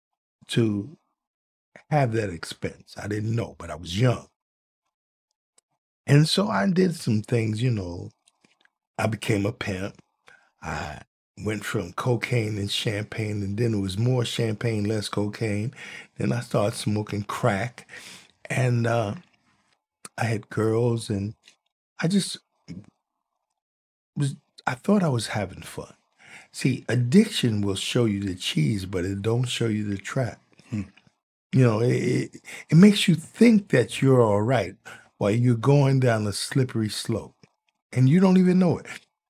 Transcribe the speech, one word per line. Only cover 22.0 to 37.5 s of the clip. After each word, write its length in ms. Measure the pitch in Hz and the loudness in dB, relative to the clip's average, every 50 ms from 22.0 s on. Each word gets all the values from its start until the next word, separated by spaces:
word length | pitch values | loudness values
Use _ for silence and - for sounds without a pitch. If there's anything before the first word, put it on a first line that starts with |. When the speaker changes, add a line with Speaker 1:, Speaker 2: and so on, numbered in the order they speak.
Speaker 1:
I 60 | - | -2
just 320 | 165 196 196 170 - - - _ _ _ _ _ - 165 - - _ _ _ _ _ _ _ _ _ _ _ _ _ _ _ _ _ _ _ _ _ _ _ _ _ _ | 0 0 0 0 -2 -10 -14 _ _ _ _ _ -18 -18 -16 -18 _ _ _ _ _ _ _ _ _ _ _ _ _ _ _ _ _ _ _ _ _ _ _ _ _ _
was, 220 | 147 143 135 143 - _ _ _ - _ | -4 -4 -4 -4 -8 _ _ _ -8 _
I 80 | - 127 | -8 -8
thought 280 | - - - 202 208 | -4 0 0 2 2
I 60 | 180 151 | 2 0
was 200 | 127 117 104 - | -2 -2 -4 -4
having 340 | - 110 98 90 87 82 | -4 -6 -6 -6 -8 -16
fun. 300 | 82 - - - - - - _ _ _ _ _ - - - - - _ | -16 -16 -16 -16 -16 -16 -20 _ _ _ _ _ -20 -20 -20 -20 -20 _
See, 320 | - - - 139 120 - - - | -14 -4 -2 -2 -2 -2 -4 -2
addiction 720 | 117 123 123 120 139 202 226 220 - - - 120 107 104 | -2 0 0 4 6 4 4 4 0 -2 0 0 0 0
will 120 | 101 101 95 | -2 -2 -2
show 300 | 98 - - - 127 120 | -4 -4 -2 0 2 2
you 160 | 113 101 98 | 2 0 -2
the 160 | 101 95 90 | -4 -6 -6
cheese, 500 | - - - - 160 151 135 113 98 92 | -6 -6 -4 -2 0 0 0 0 -2 -4
but 180 | 92 98 90 87 | -4 -4 -4 -4
it 180 | 95 98 98 | -4 -4 -4
don't 220 | 98 110 117 123 127 120 | -2 0 0 0 -2 -2
show 180 | - - 117 | -2 -2 -2
you 160 | 113 107 107 104 | -2 -2 -2 -4
the 120 | 104 101 101 | -4 -6 -8
trap. 400 | - - - 135 127 104 - - _ _ _ _ _ _ | -8 -6 -4 -4 -4 -4 -6 -12 _ _ _ _ _ _
Speaker 2:
Hmm. 120 | 113 104 95 - _ _ _ _ _ _ _ _ _ _ _ _ | -8 -8 -8 -8 _ _ _ _ _ _ _ _ _ _ _ _
Speaker 1:
You 120 | - 131 127 | 2 4 4
know, 160 | 120 107 107 | 4 4 2
it, 140 | 120 127 127 | 2 0 0
it, 420 | - - - - 123 110 - - - _ - - - - _ | 0 0 0 -2 -2 -4 -6 -12 -20 _ -20 -20 -20 -4 _
it 60 | 147 | 8
makes 320 | 160 196 208 202 - - - | 8 10 8 8 6 2 2
you 80 | 165 | 2
think 540 | 156 - - - - 226 240 220 202 202 - | 2 0 -12 2 6 6 8 8 6 4 2
that 300 | - 127 113 - - - | 2 2 2 0 -2 2
you're 220 | 135 135 131 123 | 4 6 6 6
all 200 | 117 107 101 101 | 6 6 4 2
right 340 | 107 117 135 117 95 - 98 _ _ - - - _ _ _ _ | 2 2 2 0 0 -2 -8 _ _ -20 -20 -20 _ _ _ _
while 140 | - 101 | 0 2
you're 240 | 107 117 120 127 120 | 2 4 4 2 2
going 420 | 110 113 131 143 143 139 135 135 135 | 4 4 4 6 6 6 4 4 4
down 280 | 127 123 113 110 107 104 | 4 2 2 2 0 -2
a 40 | |
slippery 560 | 101 - - - - 139 123 127 - 113 110 104 | -4 -6 -8 -2 0 0 0 0 -2 -4 -4 -4
slope, 460 | - - - - 113 90 69 65 _ _ - _ | -4 -6 -6 -4 -6 -6 -6 -12 _ _ -20 _